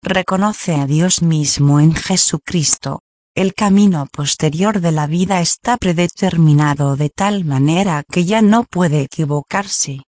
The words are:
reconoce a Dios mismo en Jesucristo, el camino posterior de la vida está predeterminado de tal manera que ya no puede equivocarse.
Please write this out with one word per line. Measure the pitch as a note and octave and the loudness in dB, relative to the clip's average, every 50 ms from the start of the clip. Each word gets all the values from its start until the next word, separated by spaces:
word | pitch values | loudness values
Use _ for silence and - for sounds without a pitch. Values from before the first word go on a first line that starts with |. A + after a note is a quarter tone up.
| _ | _
reconoce | F#3 F#3 F#3+ F3+ - F#3+ F#3 G3 G#3+ G#3 - - - E3+ | -2 -2 -2 -2 -2 -2 0 0 0 -2 -4 -4 -2 -2
a | C#3+ C#3 | -2 0
Dios | C3+ C#3+ D#3 E3+ F#3 F3+ - | 0 0 2 2 0 0 0
mismo | E3+ E3 D#3+ D#3 D3 C#3+ - - C#3+ C#3+ C#3+ D3 | 0 0 0 0 0 -2 0 0 2 4 4 6
en | D3+ D#3 D#3+ | 4 4 2
Jesucristo, | D3 - - F#3+ F3+ - - - D#3 _ - - F3+ D3 - - - - C#3 C#3 E3+ _ _ _ _ _ _ _ | 2 -4 -4 -2 0 0 -2 -2 -6 _ -4 -4 -2 0 0 -2 -4 -4 -10 -10 -10 _ _ _ _ _ _ _
el | - F#3+ F#3+ F#3 | -2 -2 -2 -2
camino | - A3 G3+ G3 G3+ G#3 G3+ F#3 D#3 C#3 - | 0 0 2 4 4 4 4 2 0 -4 -6
posterior | _ - D3 C#3 - - - D#3 C#3+ D#3+ F#3+ G#3 A3 G#3+ | _ -6 -4 -4 -4 -2 -2 -2 0 0 0 0 0 0
de | E3+ E3+ | 0 0
la | D#3+ D#3 D3+ D3 | 0 0 -2 -2
vida | D#3 F3 F#3 F#3 G3 F#3 | -2 -2 0 0 0 0
está | F3 - - - _ - A#3+ B3 | 0 -2 -4 -4 _ -4 -2 0
predeterminado | - F#3+ E3+ D#3+ F3 E3+ - - - F#3+ E3+ E3+ E3 D#3 D3 D3 D3+ D3 C#3+ C#3+ C#3+ C#3 C#3 C#3 | 0 -2 0 0 0 -2 -2 -2 -2 -2 2 4 4 4 6 4 4 2 0 0 -2 -2 0 -2
de | D3 D3 | -2 -4
tal | _ - G3 G3+ G#3 G3+ F#3 | _ -2 -2 -2 -2 -2 -2
manera | D#3 C#3 C3 C3+ D3 D#3+ F3 G3+ G3 E3 D3 C#3 _ | -2 0 0 2 2 2 0 0 0 -2 -4 -6 _
que | - F3 F3 | -4 -2 -2
ya | E3+ G#3+ A3+ | 0 2 2
no | A3 G3+ G#3+ A#3 A#3+ | 4 4 4 2 2
puede | _ - - F#3+ E3+ C#3+ D3+ C#3 | _ -2 -2 0 0 2 0 -2
equivocarse. | C3+ - - D#3+ C#3+ D3 D3 C#3 _ - F#3+ G3+ G3 - - - - C#3 C3+ C3+ _ | -4 -4 -4 -4 -2 -2 -4 -6 _ -6 -6 -6 -4 -6 -6 -6 -6 -8 -12 -14 _